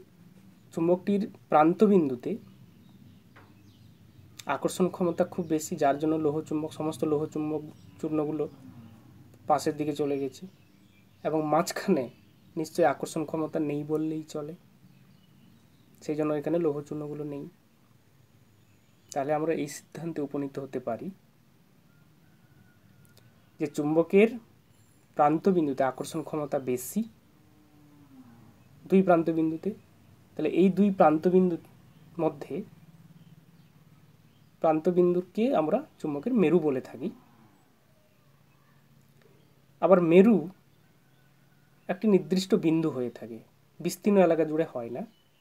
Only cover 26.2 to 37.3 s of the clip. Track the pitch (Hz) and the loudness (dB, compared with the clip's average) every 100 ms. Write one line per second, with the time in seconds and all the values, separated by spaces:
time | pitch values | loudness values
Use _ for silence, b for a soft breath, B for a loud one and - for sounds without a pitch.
26.2 | 135 156 147 147 127 127 - 208 226 - | -8 -8 -4 -4 -4 -6 -4 -6 -6 -12
27.2 | _ _ _ _ _ _ - - - - | _ _ _ _ _ _ -20 -20 -20 -20
28.2 | - - - _ - - 143 190 185 170 | -20 -20 -20 _ -20 -18 2 4 6 4
29.2 | 165 165 160 165 196 220 - _ _ - | 4 0 -2 -2 -8 -10 -20 _ _ -20
30.2 | _ - 151 - 190 175 202 190 156 156 | _ -6 -4 4 2 4 2 6 4 4
31.2 | 180 185 180 160 - - - - - 165 | 2 4 2 -2 -10 -20 -20 -20 -18 -4
32.2 | 160 147 - 147 - - - - - - | -4 -4 -12 -10 -12 -18 -20 -20 -20 -20
33.2 | - - _ _ _ _ _ - - _ | -20 -20 _ _ _ _ _ -20 -20 _
34.2 | _ _ _ - 165 156 180 175 180 175 | _ _ _ -2 0 2 2 2 2 2
35.2 | 180 208 240 160 156 226 302 - 156 143 | -4 -2 0 0 0 -2 -4 -10 -8 -6
36.2 | 247 247 160 175 151 127 - 117 180 - | -2 2 4 4 2 -2 -6 -10 -12 -12
37.2 | _ | _